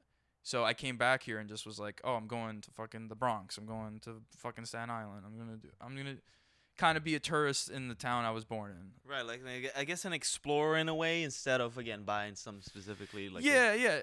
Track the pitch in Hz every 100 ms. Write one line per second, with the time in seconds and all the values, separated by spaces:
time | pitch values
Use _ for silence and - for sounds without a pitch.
0 | _ _ _ _ - 123 113 117 135 120
1 | 123 131 - 110 107 107 107 107 104 101
2 | - 120 110 117 113 107 - - 110 113
3 | 110 110 127 110 95 - 107 110 110 107
4 | 117 110 113 - 120 117 113 117 117 117
5 | 107 101 98 110 113 110 71 - 120 135
6 | 135 131 - _ _ _ _ - 170 160
7 | 156 151 - 156 143 135 - 131 127 110
8 | 127 123 117 113 110 110 101 90 95 -
9 | 131 139 117 120 131 127 131 135 143 175
10 | 196 160 - - 143 147 156 160 160 160
11 | 165 170 151 - 135 131 120 123 117 104
12 | 101 104 104 98 113 101 92 101 95 98
13 | 101 104 98 92 277 269 233 214 240 151